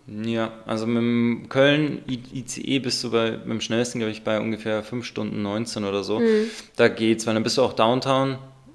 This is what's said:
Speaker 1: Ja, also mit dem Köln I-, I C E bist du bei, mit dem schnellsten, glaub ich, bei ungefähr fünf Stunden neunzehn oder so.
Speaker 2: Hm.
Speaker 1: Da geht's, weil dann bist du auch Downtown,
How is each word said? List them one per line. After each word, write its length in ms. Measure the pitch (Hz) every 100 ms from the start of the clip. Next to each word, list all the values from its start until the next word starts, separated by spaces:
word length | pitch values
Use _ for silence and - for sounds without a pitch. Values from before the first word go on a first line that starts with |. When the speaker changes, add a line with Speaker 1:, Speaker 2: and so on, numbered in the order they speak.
| -
Speaker 1:
Ja, 460 | 107 113 113 113 - -
also 200 | 110 110
mit 120 | 120
dem 480 | 120 120 120 117 -
Köln 540 | 135 139 147 151 127 -
I-, 140 | 123 123
I 100 | 135
C 160 | 117 -
E 180 | - 135
bist 220 | 120 -
du 80 | 120
bei, 200 | 113 113
mit 180 | 113 -
dem 120 | 113
schnellsten, 360 | - 113 120 123
glaub 120 | 110
ich, 140 | 107
bei 140 | 107 107
ungefähr 440 | 113 107 110 107
fünf 240 | 107 123 117
Stunden 340 | - 107 107
neunzehn 460 | 104 107 117 117 101
oder 180 | 98
so. 140 | 95 110
Speaker 2:
Hm. 320 | 226 214 226 - - -
Speaker 1:
Da 120 | 117
geht's, 380 | - 113 113 113
weil 60 |
dann 100 | 110
bist 120 | 110 135
du 60 |
auch 100 | 120
Downtown, 640 | - 113 127 135 135 135 131 - - -